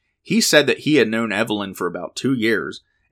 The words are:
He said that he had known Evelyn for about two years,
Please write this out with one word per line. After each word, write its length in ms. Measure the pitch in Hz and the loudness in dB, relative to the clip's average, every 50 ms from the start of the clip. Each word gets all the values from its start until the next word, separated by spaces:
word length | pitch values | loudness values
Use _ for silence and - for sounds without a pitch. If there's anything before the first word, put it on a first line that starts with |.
| _ _ _ _ | _ _ _ _
He 200 | - - 175 226 | -4 0 0 2
said 260 | 220 - 165 151 139 | 2 4 4 4 4
that 140 | 127 - - | 4 0 0
he 160 | - 139 151 | 0 2 4
had 100 | 139 110 | 4 4
known 240 | 107 110 113 117 110 | 2 0 -2 -2 -2
Evelyn 420 | 98 101 117 123 107 104 101 95 | -2 -2 -2 -2 -2 -4 -4 -8
for 140 | 92 - 95 | -6 -6 -6
about 300 | 87 87 87 85 - - | -4 -4 -6 -10 -10 -10
two 180 | - - 127 139 | -4 -2 -2 -2
years, 480 | 120 107 113 110 92 71 71 - - _ _ _ _ _ - | 0 0 0 0 -2 -4 -6 -10 -14 _ _ _ _ _ -14